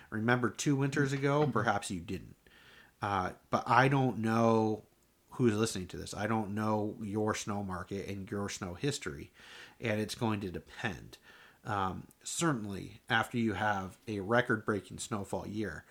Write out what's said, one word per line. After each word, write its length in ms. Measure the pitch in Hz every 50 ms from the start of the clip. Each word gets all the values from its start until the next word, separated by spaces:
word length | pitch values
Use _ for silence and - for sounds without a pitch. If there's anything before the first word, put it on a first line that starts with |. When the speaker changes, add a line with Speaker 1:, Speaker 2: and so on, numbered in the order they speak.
| - -
Speaker 1:
remember 400 | - 107 110 120 123 123 120 104
two 260 | - - - 151 143
winters 360 | 135 139 139 139 147 143 131 139
ago, 280 | 135 139 139 143 147
Speaker 2:
Mm-hmm. 100 | 151 139
Speaker 1:
perhaps 380 | 117 113 104 113 101 101 - -
you 100 | 101 87
didn't. 340 | 85 - 95 82 - - - - _ - - - - - - - - - _ _
Uh, 300 | - 101 101 95 90 - - - _ _
but 140 | - 117 -
I 200 | - 120 120 131
don't 320 | 135 143 139 131 127 98 107
know 640 | 107 110 113 117 117 113 113 113 110 110 107 107 - _ _ _ _ _ _ _ _ _
who's 240 | - - 123 113 104
listening 320 | 104 113 107 - 98 90
to 100 | 82 -
this. 160 | 85 82 - -
I 140 | 95 104
don't 260 | 107 113 110 107 95 104
know 420 | 107 110 110 107 107 104 104 - -
your 320 | 113 98 101 107 107 107 104
snow 280 | - - 113 104 101 101
market 440 | 95 90 87 85 - 101 98 73
and 220 | 78 98 101 95 -
your 200 | - 101 101 101
snow 260 | - - 101 90 87
history. 560 | - - 147 143 - - - 69 71 - - _ - - - - - - - - _
And 180 | - 117 107 104
it's 160 | 107 - -
going 240 | - 123 110 107 101
to 80 | 104 90
depend. 680 | 85 87 - - - - - 110 82 60 52 - - - _ - - - - - - _ -
Um, 380 | - 107 101 95 92 90 90 - - - _ -
certainly, 800 | - - - 170 165 139 110 104 101 98 92 92 92 104 - _ -
after 280 | 123 113 107 - -
you 160 | 120 113 110 95
have 440 | 92 107 107 104 95 95 90 - - _
a 120 | - 107 98
record-breaking 800 | 92 98 117 123 120 - 117 107 - - 107 98 - - - -
snowfall 480 | - - 117 101 98 - - 92 -
year, 360 | 98 101 107 104 95 78 76 - -